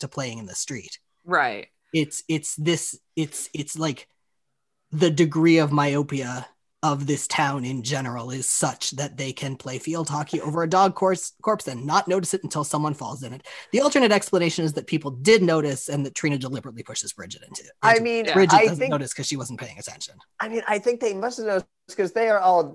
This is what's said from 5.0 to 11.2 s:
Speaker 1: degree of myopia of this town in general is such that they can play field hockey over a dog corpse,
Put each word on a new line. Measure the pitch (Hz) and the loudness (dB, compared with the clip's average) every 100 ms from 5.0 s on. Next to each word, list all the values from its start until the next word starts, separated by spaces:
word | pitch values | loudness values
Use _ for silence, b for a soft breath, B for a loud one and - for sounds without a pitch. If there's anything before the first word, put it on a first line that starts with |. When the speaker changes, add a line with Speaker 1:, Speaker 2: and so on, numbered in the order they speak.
| 170 | 2
Speaker 1:
degree | 151 160 156 165 165 | 4 2 4 6 6
of | 151 | 6
myopia | 147 143 143 147 139 123 127 - _ _ _ | 2 2 0 -2 -4 -6 -8 -12 _ _ _
of | 156 139 143 | -2 0 0
this | 143 - | -2 -2
town | - 143 139 | 0 0 -2
in | 127 131 | -4 -6
general | 120 143 127 120 120 | -4 -4 -4 -8 -8
is | 131 - | -6 -4
such | - 147 - - | 0 -2 -2 -6
that | 135 143 120 | -6 -6 -6
they | 135 | -8
can | 123 143 131 | -6 -8 -8
play | 131 127 | -10 -10
field | - 170 160 | -6 -6 -4
hockey | 151 147 165 | -6 -4 -4
over | 151 160 | -4 -2
a | 165 | 2
dog | 185 196 | 4 4
corpse, | 185 190 180 | 4 0 0